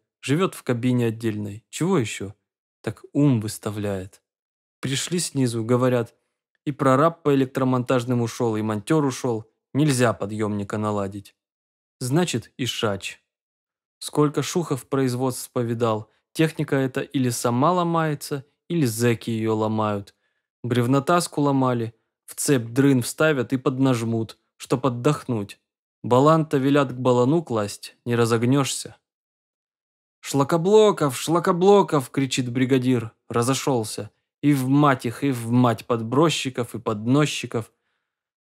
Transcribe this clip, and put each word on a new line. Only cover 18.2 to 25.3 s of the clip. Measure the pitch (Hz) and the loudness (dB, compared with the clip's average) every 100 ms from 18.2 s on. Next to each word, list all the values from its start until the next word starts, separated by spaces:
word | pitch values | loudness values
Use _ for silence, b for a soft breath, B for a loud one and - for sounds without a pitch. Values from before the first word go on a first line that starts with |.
| - 143 - _ - | -8 -10 -12 _ -6
или | 170 | -2
зэки | 131 107 120 110 - | 0 0 0 0 -2
её | 113 110 | -4 -2
ломают. | 110 110 110 107 104 101 _ _ _ _ _ | 0 0 0 -2 -2 -6 _ _ _ _ _
Бревнотаску | 120 120 120 139 135 175 170 - | -4 -2 2 0 2 0 0 -2
ломали, | 143 135 127 120 113 - _ _ - | 0 2 0 0 -4 -10 _ _ -16
в | |
цепь | - - 139 113 | -6 0 0 0
дрын | 120 139 131 | 2 4 4
вставят | - - 156 139 113 | 0 0 0 0 -2
и | 131 | -4
поднажмут, | 151 131 135 120 113 113 110 - _ _ | -2 0 2 2 0 -4 -4 -10 _ _
чтоб | - 120 135 | -4 -2 -2
отдохнуть. | 120 135 147 - | 0 0 0 -2